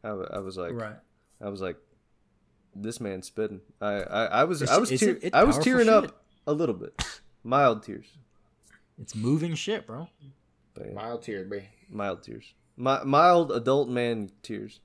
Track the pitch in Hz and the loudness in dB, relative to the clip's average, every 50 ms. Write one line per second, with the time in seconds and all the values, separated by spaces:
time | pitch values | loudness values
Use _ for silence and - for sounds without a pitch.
0 | - 110 104 95 90 - - 98 98 95 92 92 90 85 120 117 110 107 107 - | -8 -8 -8 -8 -8 -8 -8 -8 -8 -8 -8 -8 -8 -6 -6 -6 -8 -10 -12 -16
1 | _ _ _ _ _ _ _ _ 110 101 101 95 95 92 80 - _ _ _ _ | _ _ _ _ _ _ _ _ -10 -10 -8 -6 -8 -8 -8 -10 _ _ _ _
2 | _ _ _ _ _ _ _ _ _ _ _ _ _ _ _ 98 101 110 117 - | _ _ _ _ _ _ _ _ _ _ _ _ _ _ _ -10 -10 -8 -8 -6
3 | 120 101 95 92 92 - _ - 110 104 104 92 _ _ _ _ 101 104 101 101 | -8 -8 -8 -8 -10 -12 _ -4 -4 -4 -6 -10 _ _ _ _ -4 -2 -2 -2
4 | 90 - - 104 113 - - 117 143 165 180 147 143 - 131 175 247 - 131 131 | -4 -2 -2 0 0 2 4 2 2 2 2 -2 2 4 4 4 4 4 2 2
5 | 214 208 - - - - - 139 202 277 285 143 160 247 254 254 233 220 220 208 | 2 2 2 0 -4 2 4 6 6 6 4 4 2 4 4 6 6 8 8 6
6 | - - - _ _ _ _ _ _ - 151 151 170 143 107 90 - - _ - | 6 2 -8 _ _ _ _ _ _ -4 -2 0 0 -2 -2 -4 -8 -14 _ -8
7 | - - - - _ - _ _ _ 113 123 139 143 127 113 107 - - 101 107 | -8 -8 -8 -16 _ -20 _ _ _ 0 2 4 4 4 4 2 -6 -12 -14 -14
8 | 110 _ _ 147 _ _ _ _ _ _ _ _ _ - _ _ _ _ _ - | -14 _ _ -20 _ _ _ _ _ _ _ _ _ -20 _ _ _ _ _ -20
9 | - - - 110 107 123 143 156 156 170 160 151 - - 214 220 - - 110 131 | -18 -12 -8 -4 0 0 0 0 0 -4 -6 -6 -4 -6 -6 -6 -6 -10 -14 -14
10 | 165 - _ _ 143 135 135 _ _ _ _ _ _ _ _ - - 53 - 101 | -14 -16 _ _ -20 -20 _ _ _ _ _ _ _ _ _ -16 -14 -12 -12 -10
11 | 107 117 120 117 - - 107 98 92 95 104 101 95 - _ _ _ _ - 104 | -10 -8 -10 -10 -10 -10 -10 -10 -8 -8 -10 -10 -12 -14 _ _ _ _ -10 -8
12 | 101 101 90 - - - - - - - _ _ _ _ _ - 123 131 135 - | -6 -6 -6 -8 -10 -16 -16 -16 -16 -20 _ _ _ _ _ -4 -2 0 0 0
13 | - 135 135 143 165 180 180 175 170 139 101 120 113 131 135 143 143 123 123 120 | 0 2 4 6 6 8 6 6 4 2 -2 -2 2 2 2 2 2 0 -2 -2
14 | 120 117 117 113 104 95 _ _ - - 113 101 107 107 - _ | -2 -2 -2 -4 -6 -10 _ _ -14 -12 -10 -10 -10 -14 -18 _